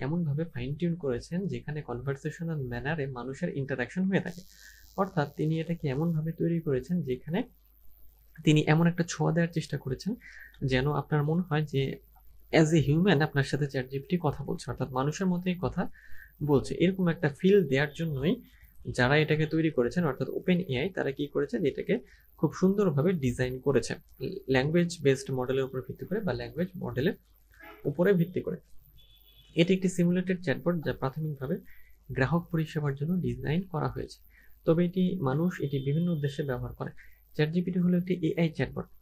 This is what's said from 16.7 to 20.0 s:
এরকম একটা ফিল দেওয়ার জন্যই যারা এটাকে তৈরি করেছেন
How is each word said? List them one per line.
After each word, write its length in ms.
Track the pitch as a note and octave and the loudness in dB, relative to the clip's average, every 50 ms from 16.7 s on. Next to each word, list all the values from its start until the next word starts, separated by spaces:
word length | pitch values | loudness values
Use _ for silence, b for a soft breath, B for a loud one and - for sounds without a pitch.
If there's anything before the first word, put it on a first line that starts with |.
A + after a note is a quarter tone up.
| - | 0
এরকম 340 | - E3 F3+ F#3+ F#3+ F#3 E3+ | 2 2 2 2 2 0 0
একটা 200 | D#3+ - - C#3+ | 2 2 0 -2
ফিল 400 | C#3+ - - F#3+ G3+ G3+ E3+ C3+ | 0 2 4 6 6 6 6 4
দেওয়ার 200 | C3 C3+ D3 D3 - | 2 0 0 0 -4
জন্যই 480 | - E3 E3 D3 B2+ C3+ E3+ A#3 B B B B B B B B B - - | -4 -4 -4 -2 0 0 0 0 B B B B B B B B B -10 -4
যারা 260 | A#2 - B2 B2 C#3+ | 0 2 4 4 4
এটাকে 300 | D#3 D3+ D3+ D#3 D3+ D#3 | 4 4 4 2 2 0
তৈরি 240 | D3+ - D#3+ D#3+ D#3+ | 0 2 2 0 2
করেছেন 340 | - B2+ A#2+ A#2+ - F3+ | 2 2 2 2 2 2